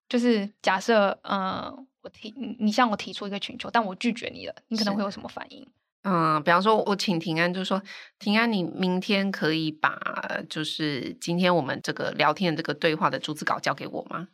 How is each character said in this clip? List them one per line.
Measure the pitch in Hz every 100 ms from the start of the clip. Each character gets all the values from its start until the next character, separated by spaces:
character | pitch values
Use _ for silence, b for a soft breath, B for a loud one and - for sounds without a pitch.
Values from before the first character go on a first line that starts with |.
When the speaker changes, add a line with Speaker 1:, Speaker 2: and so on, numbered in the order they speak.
| -
Speaker 1:
就 | 247
是 | 240 220 202 -
假 | - 190
设， | 208 226 196 -
呃， | - 196 190 190 - - 269 _
我 | 208
提， | - 214 214
你， | 214 -
你 | 214
向 | 208 247
我 | 208
提 | -
出 | 185 202
一 |
个 | 196
请 | - 247
求， | -
但 | 233 190
我 | 190
拒 | 240
绝 | 226 -
你 | - 92
了， | - -
你 | 220
可 | 208
能 | 202
会 |
有 | 202
什 | -
么 | -
反 | - -
应？ | -
Speaker 2:
是。 | - _ _ _
嗯， | 196 175 160 156
比 | 147
方 | 175
说 | 202 214
我 | - 202
请 | - 170
庭 | 165 160
安， | 175
就 | 185
说 | 185 196 - B B -
，“庭 | 214 214
安， | 233
你 | 202
明 | 170 - 185 185
天 | 190 202 196
可 | 190 151
以 | 160 160
把， | 151 139 - - - - - 156
就 | 165
是 | 156 - 151 139 - -
今 | - 170
天 | 185
我 | 175
们 | 131 -
这 | -
个 | 147 -
聊 | - 147
天 | 151 185
的 | 156
这 | 160
个 |
对 | 147 165 156
话 | 160
的 | 135
逐 | -
字 | 151
稿 | - -
交 | -
给 | 143 -
我 | - -
吗？” | - 180